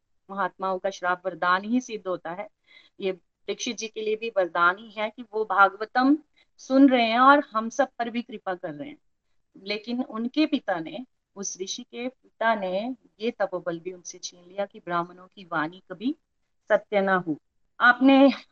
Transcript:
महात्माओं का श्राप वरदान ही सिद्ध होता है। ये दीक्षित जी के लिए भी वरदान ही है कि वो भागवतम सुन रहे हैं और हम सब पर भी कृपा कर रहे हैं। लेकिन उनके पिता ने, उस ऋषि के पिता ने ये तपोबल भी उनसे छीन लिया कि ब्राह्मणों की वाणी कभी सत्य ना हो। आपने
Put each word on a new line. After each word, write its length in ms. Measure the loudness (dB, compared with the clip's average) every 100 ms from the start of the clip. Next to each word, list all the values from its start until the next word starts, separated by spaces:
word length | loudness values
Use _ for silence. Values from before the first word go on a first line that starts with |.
| _ _ -12
महात्माओं 480 | -6 -6 -4 -6 -4
का 120 | -6
श्राप 360 | -4 -4 -4 -6
वरदान 380 | -2 0 0
ही 160 | 0 -4
सिद्ध 260 | -4 -10 -6
होता 240 | -8 -8
है। 180 | -10 -12 _ _ -20 _ -6
ये 120 | -6
दीक्षित 640 | -6 _ _ -10 -8 -8 -8
जी 120 | -10
के 120 | -6
लिए 160 | -4 -4
भी 120 | -4
वरदान 500 | -2 -2 2 2 2
ही 120 | -8
है 200 | -8 -8 -8
कि 60 |
वो 220 | -8 -6
भागवतम 720 | 0 4 4 4 -4 0 2 2 -2 _ _ _
सुन 300 | 0 6 6
रहे 180 | 6 2
हैं 120 | 4
और 260 | 6 6 2
हम 160 | -4 -4
सब 200 | -2 -2 -2
पर 120 | -6
भी 120 | -6
कृपा 320 | -8 -10 -8
कर 200 | -8 -8
रहे 140 | -10 -14
हैं। 100 | -16 _ _ _ _ _ -16
लेकिन 380 | -10 -8 -6 -8
उनके 440 | -6 -6 -4 0 0
पिता 340 | 0 -2 -6
ने, 260 | -6 -12 -16 _ _ -14
उस 220 | -12 -10
ऋषि 220 | -10 -12
के 260 | -14 -10 -10
पिता 460 | -12 _ -4 -2
ने 420 | 0 -2 -4 -6 -10 _ -6
ये 100 | -6
तपोबल 500 | -4 -6 -4 -6 -8
भी 120 | -10
उनसे 260 | -14 -18 -16
छीन 300 | -16 -16 -16
लिया 180 | -10 -10
कि 120 | -10
ब्राह्मणों 480 | -6 -4 -4 -12 -20
की 180 | -20
वाणी 380 | -6 -4 -4 -8 -16
कभी 260 | -8 -6 -6 _ _ _ _ 0
सत्य 320 | 0 0 0
ना 140 | 2
हो। 240 | 0 0 -8 _ _ _ 2
आपने 500 | 4 6 6 8 6 4 -4